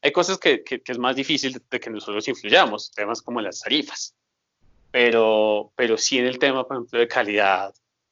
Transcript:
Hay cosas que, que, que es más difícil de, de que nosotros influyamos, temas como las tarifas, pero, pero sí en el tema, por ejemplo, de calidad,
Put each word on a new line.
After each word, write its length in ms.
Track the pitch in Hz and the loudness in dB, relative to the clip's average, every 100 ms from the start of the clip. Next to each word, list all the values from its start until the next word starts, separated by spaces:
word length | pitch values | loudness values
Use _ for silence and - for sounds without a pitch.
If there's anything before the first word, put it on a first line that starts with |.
Hay 100 | 143 | 2
cosas 260 | 160 180 190 | 2 0 2
que, 240 | - 139 | 2 2
que, 200 | - 123 | 0 -10
que 100 | - | -6
es 60 | 123 | -2
más 180 | 123 131 | -2 -2
difícil 380 | 135 147 135 | -2 -2 -2
de, 60 | 127 _ | -8 _
de 100 | 123 | -8
que 100 | - | -8
nosotros 380 | 107 104 104 107 | -10 -6 -6 -4
influyamos, 600 | - 107 165 151 104 - | -8 2 4 4 -2 -10
temas 320 | - 104 120 | -8 -6 -6
como 180 | - 120 | -6 -6
las 200 | 101 85 | -6 -8
tarifas, 540 | - 143 - - - _ _ _ _ _ _ _ _ | -2 -2 -2 -10 -12 _ _ _ _ _ _ _ _
pero, 800 | 127 120 117 110 110 107 104 - | 2 4 6 4 4 4 2 -2
pero 220 | - 120 110 | -4 0 2
sí 220 | - 135 | 2 0
en 80 | 127 | 0
el 120 | 127 | 2
tema, 260 | 139 131 | 0 2
por 120 | 127 131 | -4 -8
ejemplo, 240 | 120 120 | -4 0
de 80 | 117 | 2
calidad, 680 | 131 104 104 101 95 98 - _ _ _ | 2 0 2 2 2 -2 -12 _ _ _